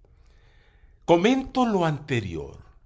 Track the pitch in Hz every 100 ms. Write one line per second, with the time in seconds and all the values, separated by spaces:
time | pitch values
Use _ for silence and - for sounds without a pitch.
0 | _ - - - - - _ _ - -
1 | - 170 208 262 262 262 240 196 165 147
2 | - 120 95 78 69 - - -